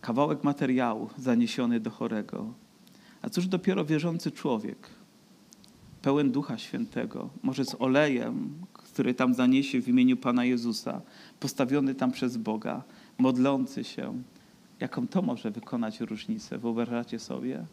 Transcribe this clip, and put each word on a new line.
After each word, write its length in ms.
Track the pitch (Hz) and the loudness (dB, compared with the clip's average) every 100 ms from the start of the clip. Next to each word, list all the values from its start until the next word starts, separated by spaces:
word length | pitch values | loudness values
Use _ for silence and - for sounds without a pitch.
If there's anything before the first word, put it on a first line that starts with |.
Kawałek 420 | - 117 147 147 | -2 2 2 2
materiału 640 | 143 143 135 127 123 110 113 - | 0 0 2 2 2 0 -6 -6
zaniesiony 600 | 131 117 113 - 120 117 | 2 4 2 2 0 0
do 100 | 110 | -2
chorego. 640 | - 117 110 101 - 110 120 - _ - - - - | -4 -4 -4 -6 -8 -10 -12 -20 _ -20 -20 -20 -10
A 80 | 123 | -4
cóż 180 | - 185 | -2 0
dopiero 380 | 185 185 - 156 | 0 2 0 2
wierzący 460 | 156 170 165 156 | 0 0 -2 -4
człowiek, 580 | - 143 113 104 - - - - - - - - - - - - - | -4 -2 -2 -4 -10 -18 -20 -20 -20 -20 -20 -20 -20 -20 -20 -20 -4
pełen 300 | 139 139 143 | 2 4 4
Ducha 260 | 127 139 113 | 2 -2 -8
Świętego, 720 | - - 113 123 117 - - - | -8 -6 -4 -4 -4 -6 -10 -4
może 220 | 131 135 127 | -4 0 -4
z 100 | - | 0
olejem, 720 | 131 135 151 123 120 117 - 147 185 | 2 4 4 2 -2 -4 -6 -8 -14
który 400 | - - - 123 | -18 -10 0 0
tam 200 | 123 127 | 4 2
zaniesie 480 | 123 127 131 139 135 | 6 6 6 4 -2
w 60 | 120 | 2
imieniu 300 | 127 127 127 | 6 6 4
Pana 280 | 123 123 123 | 2 2 2
Jezusa, 560 | 123 117 107 - - - - - - | 2 0 -2 -6 -8 -10 -20 -20 -8
postawiony 560 | 139 - 123 143 135 135 | -6 -2 2 2 2 2
tam 160 | 131 | 0
przez 260 | 127 127 117 | 2 -2 -2
Boga, 460 | 110 110 - 135 - - - - | -2 -2 -4 -6 -10 -20 -18 2
modlący 680 | 127 123 131 135 131 - | 4 6 4 4 0 -4
się, 300 | 113 - 127 127 123 - - - - - | -8 -8 -6 -8 -10 -20 -20 -20 -20 -10
jaką 280 | 127 - 117 | -6 -4 -2
to 140 | 185 | 0
może 300 | 202 120 113 | 0 -2 -4
wykonać 480 | 104 - 123 110 107 | -6 -6 -4 -4 -4
różnicę? 580 | 117 107 - 110 - - | -6 -6 -6 -6 -6 -6
Wyobrażacie 640 | 117 117 117 120 120 117 | -2 -2 -2 -2 -4 -8
sobie? 460 | - 131 127 139 165 | -6 -6 -4 -6 -10